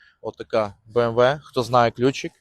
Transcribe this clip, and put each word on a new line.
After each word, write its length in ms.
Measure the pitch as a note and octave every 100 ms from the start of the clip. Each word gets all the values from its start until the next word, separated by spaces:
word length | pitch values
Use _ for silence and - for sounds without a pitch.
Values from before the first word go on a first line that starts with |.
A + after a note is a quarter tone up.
| _ _
Отака 540 | A2 - A2+ A2+ G#2 -
Б 160 | A2 A2+
М 140 | A#2
В. 260 | A#2 B2 D3
Хто 180 | - C3
знає 280 | A2+ B2 A#2
ключик, 420 | A2+ B2+ - E3+ _